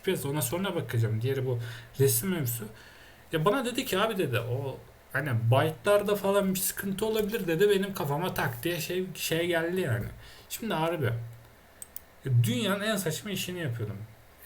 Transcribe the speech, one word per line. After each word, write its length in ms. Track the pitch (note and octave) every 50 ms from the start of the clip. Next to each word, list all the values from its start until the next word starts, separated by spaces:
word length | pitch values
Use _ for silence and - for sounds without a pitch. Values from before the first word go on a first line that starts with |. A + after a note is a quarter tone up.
| -
P 140 | - F#3 D#3+
S, 100 | - C#3
ona 140 | C#3 D3+
sonra 340 | D3 - - F3 F#3+ G3 F3
bakacağım. 460 | E3+ A#2 - - A#2 A2+ G#2+ A2 G#2+
Diğeri 240 | A#2 C3+ C3+ C3 B2
bu 140 | C3 B2 A#2 - - - - - - - -
resim 300 | C3+ C3+ - - - F#3+
mevzusu." 360 | F#3 E3 C#3 A#2 A#2 - G#2+ - - - - - - - - - - - - -
Ya 140 | - D#3+ D#3
bana 200 | G3+ A3+ C#4 B3
dedi 200 | A#3+ A#3+ C4 C4
ki, 140 | - - F#3+
"Abi," 180 | G#3 A3+ A3+ G3
dedi, 220 | F3 C#3 A#2+ G#2
"o 380 | F#2+ A#2 A#2+ C3+ C#3+ C3+ B2+ - - - - - - - -
hani 160 | C3+ D3+ D3+ B2 A2+ A#2 A2+
byte'larda 640 | B2 C3+ D3+ D#3+ D#3 - - G#3 G#3 G3+ G3+ G3 G3+
falan 380 | G3 F#3 G3 G3 G3+ F#3+ F#3+ F#3
bir 60 | F#3
sıkıntı 460 | - - - - - G3 G3 F#3+ A3
olabilir," 420 | A3 A3 A3 G3+ G3 A3 A3+ F3+ E3
dedi. 220 | E3 D#3+ G3+ G#3
"Benim 240 | G3+ F#3+ G3 G3+ G3
kafama 400 | - F3 C#3 C#3+ D3 F3 F#3 -
tak 300 | - F3+ D3+ - - -
diye 180 | E3 F3 E3
şey, 240 | - - F3+ F#3 F#3 F#3 -
şey 320 | - - - D#3+ D#3+ E3+ F3
geldi 340 | E3+ E3 E3 E3+ F3+ F#3
yani." 260 | F3+ D3 A#2 - - - - - - - - - - -
Şimdi 240 | - - A#3+ A3 F3+
harbi. 320 | D#3+ D#3 E3 F3 D#3+ C#3 A2 A#2 A#2 - - - - - - - - - - - - - - - - - - - - -
Ya 60 | C3+ B2+ A#2+ A#2
dünyanın 400 | - A#3+ B3 A3 G3 G3 G3+ G3+
en 120 | A3 A3
saçma 360 | F#3+ - - D#3 - - G#3
işini 280 | G3 F#3 - - F3+ F3+
yapıyordum. 380 | E3 C#3 A#2 A2+ A2 G2+ G2 G2 - - - - - - - - -